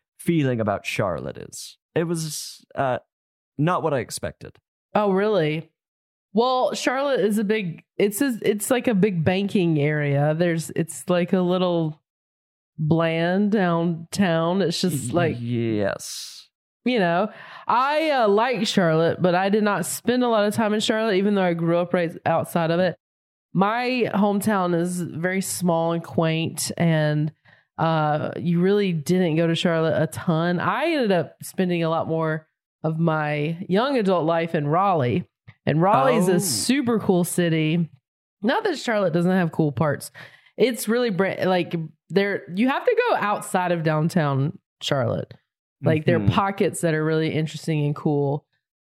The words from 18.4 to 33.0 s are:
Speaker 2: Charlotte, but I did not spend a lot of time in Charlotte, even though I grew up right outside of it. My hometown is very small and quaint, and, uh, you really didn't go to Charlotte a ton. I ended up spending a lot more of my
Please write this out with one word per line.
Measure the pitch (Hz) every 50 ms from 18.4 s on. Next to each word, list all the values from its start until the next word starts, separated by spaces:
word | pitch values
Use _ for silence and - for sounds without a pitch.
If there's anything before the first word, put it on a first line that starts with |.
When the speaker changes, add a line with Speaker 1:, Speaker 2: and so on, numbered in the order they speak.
| 233 262 254 185 220 202
Speaker 2:
Charlotte, | - 214 180 165 160 160 165 165 - -
but | 170 185 170
I | 180 190 202
did | 202 220 208
not | 208 202 170 170 -
spend | - - - - 247 247 247
a | 240
lot | 226 214 202
of | 208 208
time | 226 226 208 208
in | 220
Charlotte, | 214 - 226 220 220 226 196
even | 180 196 208 208
though | 196 185
I | 180 170
grew | 165 170 165 170 170
up | 180 175 -
right | 180 175 165 180 - -
outside | - 165 156 - - - 175 165 160
of | 165 175
it. | 185 175 - - _ _ _ _ _ _ _ _ _ _ -
My | 165 196 208 220 240 247 247 254 247 220 - -
hometown | 196 208 208 196 202 196 220 214 190 180 175 175 165
is | 170 180 180 180
very | 170 - - 147 170 185 185 190
small | 190 - - - 175 175 165 165 165 165 170
and | 170 165
quaint, | - - - 165 160 160 160 160 - - - - - - -
and, | 170 170 160 156 151 151 151 151 151 156 - _ _ _ - _ _ _ _ -
uh, | 160 165 160 156 151 151 147 151 - - - -
you | 127 175 170 170
really | 175 190 202 208 208 190 170
didn't | 160 139 - 180 185 185 165 151 160
go | 170 165
to | 165
Charlotte | 165 - 180 165 160 160 160 - -
a | 156 156
ton. | - - - 180 165 156 165 175 180 175
I | - 175 196 240 294 339
ended | 330 294 247 208
up | 190 170 143 - - _
spending | - - - - 190 180 175 170 165
a | 160
lot | 165 160 104 -
more | 160 160 160 156 156 160 - _ _ _ _ _ _ _ -
of | 160 160
my | 160